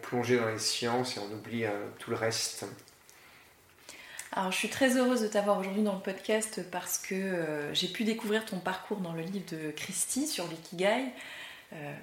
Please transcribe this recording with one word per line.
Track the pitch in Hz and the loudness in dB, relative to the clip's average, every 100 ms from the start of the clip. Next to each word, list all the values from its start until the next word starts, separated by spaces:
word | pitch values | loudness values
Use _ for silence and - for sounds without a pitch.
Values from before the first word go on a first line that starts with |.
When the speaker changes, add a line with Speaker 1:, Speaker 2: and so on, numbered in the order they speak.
Speaker 1:
plongé | - 123 117 123 | 0 2 6 6
dans | 113 | 4
les | 110 | 2
sciences | - - 120 123 127 107 | 0 2 2 2 2 -2
et | |
on | 101 | -6
oublie, | 107 107 117 | -8 -4 0
euh, | 110 101 104 - | 0 0 -4 -8
tout | - | -4
le | 110 | 0
reste. | 113 113 - - 101 - - - - - - - - - - - - - - - - | 2 0 -2 -4 -8 -10 -18 -20 -20 -20 -20 -20 -20 -20 -20 -20 -18 -16 -14 -12 -4
Speaker 2:
Alors, | - 190 | 0 0
je | 190 | 2
suis | 214 | 0
très | - 269 254 | 4 4 6
heureuse | 247 247 | 4 4
de | 214 | 4
t'avoir | 208 202 196 | 4 4 4
aujourd'hui | 190 196 | 2 2
dans | 214 | 2
le | 190 | 2
podcast | 196 190 - 214 214 - 175 | -2 -4 2 2 2 -4 -4
parce | - - - | -4 -2 -4
que, | - | -2
euh, | 190 190 180 156 151 147 | -2 0 0 0 0 0
j'ai | 156 180 | 0 0
pu | - | 2
découvrir | 220 226 208 220 | 0 2 2 0
ton | 220 185 | 0 -2
parcours | 185 185 - 202 | -2 -2 -2 -4
dans | 175 | -2
le | 165 | -4
livre | 165 196 170 | -4 -4 -4
de | 160 156 | -4 -4
Christy | 151 - 190 - 254 302 | -4 -4 -2 -2 0 0
sur | - 170 | -2 -4
l'ikigai. | 165 - 175 190 240 262 - - - - - - | -6 -8 2 4 4 0 -6 -12 -12 -12 -14 -14
Euh, | 160 147 147 | -10 -8 -10